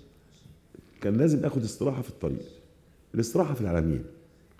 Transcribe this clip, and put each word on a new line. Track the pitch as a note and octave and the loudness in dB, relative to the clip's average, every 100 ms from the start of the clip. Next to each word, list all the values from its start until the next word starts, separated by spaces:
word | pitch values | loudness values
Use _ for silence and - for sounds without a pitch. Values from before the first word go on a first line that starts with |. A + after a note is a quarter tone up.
| - - - - - - _ - - - | -20 -20 -20 -20 -20 -20 _ -20 -20 -6
كان | G2+ G#2+ | 0 4
لازم | D#3+ D3 | 4 4
آخد | G#2 B2+ | 2 -2
استراحة | A2 - C#3 C3 | -4 -2 -2 -2
في | A#2+ | -6
الطريق. | - D#2+ C2+ - - - - - - _ | -6 -4 -4 -8 -18 -20 -20 -20 -20 _
الاستراحة | A2+ A2+ F3 D#3+ | -2 0 0 0
في | B2+ | 0
العلمين، | G2+ E2+ D#2+ C2+ - - - - - - | 0 2 2 0 -4 -14 -20 -20 -20 -20